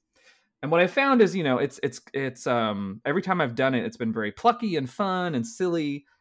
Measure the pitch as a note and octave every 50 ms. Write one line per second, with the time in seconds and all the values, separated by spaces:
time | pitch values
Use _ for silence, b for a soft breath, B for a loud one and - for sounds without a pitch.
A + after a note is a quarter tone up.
0 | _ _ b b b b b b b b _ _ - D3 E3 E3+ F3+ F3+ - C4+
1 | C#4 C#4 C4 A#3+ G#3 F3 E3+ F#3+ D#3 C#3 B2+ A#2+ C#3+ C#3 - - - C3 - -
2 | - - - C3+ C3+ C3 C3 - - C#3 B2 A#2 A2+ G#2+ G#2 G2 G2+ G2 G2 A2+
3 | - C3+ D3 G3 - F#3 F#3 F3 D3+ B2 A#2+ A#2+ C3 C3+ C3 A#2+ - A2+ - -
4 | A#2+ A2+ A2 A2+ G#2+ G#2 - - - A#3+ A#3 A#3+ A#3 G#3 E3+ D3+ C3+ B2 - -
5 | G3+ F#3+ F#3 F#3 F3+ F3 D3+ A#2+ A2+ A#2 - - F#3 F3+ E3+ E3 D3+ D3 C#3+ C#3+
6 | - _ _ _